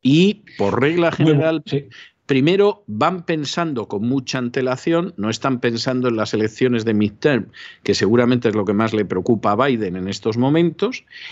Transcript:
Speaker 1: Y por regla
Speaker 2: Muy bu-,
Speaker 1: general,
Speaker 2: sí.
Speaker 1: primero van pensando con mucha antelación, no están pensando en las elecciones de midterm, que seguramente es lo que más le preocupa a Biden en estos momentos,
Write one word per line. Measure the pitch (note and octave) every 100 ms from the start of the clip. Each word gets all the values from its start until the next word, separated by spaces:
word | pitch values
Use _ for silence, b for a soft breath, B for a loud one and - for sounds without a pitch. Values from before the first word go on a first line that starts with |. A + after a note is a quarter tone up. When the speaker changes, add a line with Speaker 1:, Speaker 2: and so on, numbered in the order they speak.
Speaker 1:
Y | B2+ D3+ G3 G#3 - -
por | G2+ A2
regla | C#3 E3+ E3+ -
Speaker 2:
Muy | D#3
bu-, |
Speaker 1:
general, | D3+ D#3+ D#3+ -
Speaker 2:
sí. | C#3 - B B B -
Speaker 1:
primero | C3 D3+ G3 G3+ - -
van | G#2+ D3+ F3+
pensando | E3+ D#3+ C#3 - E3 B2 G2+
con | G#2 A#2
mucha | C3+ B2 C3+
antelación, | A#2+ C3+ B2+ B2+ E3 E3 F#3 -
no | G#2
están | A2+ C3+ B2
pensando | B2 A2+ C3 B2+ B2
en | A2
las | G#2
elecciones | G#2+ G#2+ - B2+ A#2
de | A2+
midterm, | G#2+ G#2 - D3+ B2 F2+ B B B
que | -
seguramente | F#2+ G2 A#2+ A#2+ B2+ A#2
es |
lo | G#2
que | G2+
más | G2+ A2+
le | G#2+
preocupa | F#2+ A2+ - G#2+ G#2+
a | G#2 C#3
Biden | A#2 G2 F#2
en | F#2+
estos | F#2+ A2+ A2+
momentos, | C3 D#3+ E3+ D#3+ A3 B3 _ B B